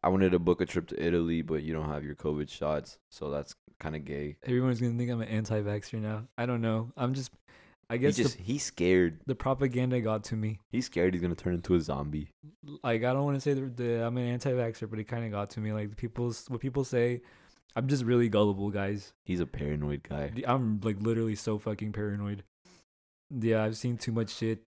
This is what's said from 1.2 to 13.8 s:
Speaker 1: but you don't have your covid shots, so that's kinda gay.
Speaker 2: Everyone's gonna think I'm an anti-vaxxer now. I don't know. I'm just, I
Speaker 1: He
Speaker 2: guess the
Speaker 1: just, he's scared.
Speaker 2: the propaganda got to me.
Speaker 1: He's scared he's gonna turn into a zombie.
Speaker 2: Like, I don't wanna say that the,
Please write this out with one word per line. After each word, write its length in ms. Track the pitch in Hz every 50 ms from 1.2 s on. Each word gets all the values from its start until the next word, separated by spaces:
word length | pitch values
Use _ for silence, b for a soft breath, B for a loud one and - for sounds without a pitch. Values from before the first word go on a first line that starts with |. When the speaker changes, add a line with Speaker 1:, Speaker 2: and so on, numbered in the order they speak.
| 85 82 85 82
Speaker 1:
but 200 | 78 80 80 76 76
you 80 | 78
don't 160 | 80 78 76 76
have 160 | 76 73 73
your 100 | 71 73
covid 340 | - - 76 76 73 73 -
shots, 500 | - - 76 76 76 76 73 - - _ _ _
so 180 | - - 78 71
that's 260 | 71 73 71 - - _ _ - _ _
kinda 180 | - 78 78 78
gay. 380 | - 143 71 71 73 73 71 _ -
Speaker 2:
Everyone's 360 | 127 123 123 127 131 123 113
gonna 160 | 123 120 117
think 140 | 120 123 120
I'm 100 | 120 113
an 60 | 113 95
anti-vaxxer 720 | 110 107 110 107 110 107 104 104 104 104 - - - 110
now. 280 | 107 107 107 107 117 - _ -
I 80 | 120
don't 140 | 123 123 117
know. 320 | 113 113 110 110 113 120 -
I'm 180 | - 127 123 131
just, 180 | 135 127 - - _ _ B B B B B B B _ _
I 40 | 117
Speaker 1:
He 40 | 123
Speaker 2:
guess 180 | 131 143 196
the 60 | -
Speaker 1:
just, 140 | 117 131 -
he's 260 | - 90 92 131 143
scared. 580 | - - - - 87 90 92 92 90 85 80 - -
Speaker 2:
the 80 | - 131
propaganda 680 | - - 139 135 131 143 131 123 127 127 127 127 123
got 220 | 110 110 107 107 107
to 120 | - 117
me. 240 | 110 107 107 107 98 _ _
Speaker 1:
He's 160 | - 120 254
scared 280 | - - 85 87 92 92
he's 60 | 87
gonna 140 | 87 87 85
turn 200 | - - 90 87
into 200 | 85 - - 90
a 60 | 85
zombie. 500 | 78 76 71 69 73 76 73 78 76 - _ _ - 151 _ _ - 147 147 - -
Speaker 2:
Like, 180 | 127 117 113
I 100 | 117 123
don't 120 | 127 135 143
wanna 160 | 143 139 135
say 140 | - 151 139
that 220 | 135 135 131 120
the, 300 | 120